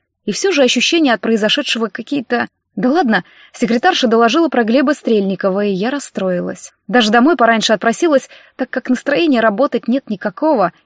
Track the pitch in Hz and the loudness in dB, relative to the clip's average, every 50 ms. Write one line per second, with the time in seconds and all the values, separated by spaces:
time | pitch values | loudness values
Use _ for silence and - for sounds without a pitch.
0 | _ _ _ _ _ - - - - 392 349 285 262 240 - 254 - - 339 339 | _ _ _ _ _ -8 -6 -2 -2 0 2 2 2 2 2 0 0 0 2 2
1 | 320 262 226 208 - 226 226 208 208 208 214 - 285 - - 240 226 214 - - | 2 2 0 0 0 -2 0 0 0 0 -2 -2 -4 -4 -4 -4 -6 -6 -8 -10
2 | 220 - 285 277 226 - 247 233 113 - _ _ _ _ _ 202 180 247 285 349 | -8 -6 -6 -6 -4 -4 -4 -4 -4 -6 _ _ _ _ _ -2 0 0 2 2
3 | 302 233 220 180 - _ - - - - - - 247 190 226 240 - 370 349 - | 2 2 0 -2 -2 _ -14 -20 -20 -20 -8 -4 -2 0 0 0 2 0 0 0
4 | 269 226 226 226 233 226 208 330 330 302 - 247 233 208 226 277 285 269 294 - | 0 2 2 2 2 2 2 2 0 0 0 0 0 2 2 2 2 0 -2 -2
5 | - - 226 208 196 190 190 - - 196 185 202 208 208 196 175 202 247 285 277 | -2 0 0 0 0 0 -2 -2 -2 -2 -2 -2 -2 -2 -2 -2 -4 -4 -6 -6
6 | - - - - 190 185 180 175 180 180 - - - - _ _ _ - 190 247 | -8 -10 -8 -6 -4 -2 -2 -4 -4 -6 -10 -12 -16 -20 _ _ _ -2 0 0
7 | 220 214 208 240 240 311 349 - 240 226 226 220 - - 220 190 - 226 226 - | 2 2 2 4 4 4 4 4 2 2 2 2 0 0 0 0 0 -2 -2 0
8 | 349 339 294 262 - - - - - _ _ - 262 - - 254 - - 254 - | 2 2 2 2 0 -4 -12 -20 -20 _ _ -10 -8 -8 -8 -6 -4 -2 -4 -2
9 | - 285 285 320 339 320 262 226 220 - 196 202 277 285 - 226 - - 240 277 | -2 -2 0 0 2 2 2 2 2 2 2 0 0 0 -2 -2 -2 -2 -2 -2
10 | - - 214 185 - 208 - - 294 320 302 220 185 170 - _ _ | -4 -6 -8 -6 -6 -8 -6 -2 -2 0 2 2 0 -2 -4 _ _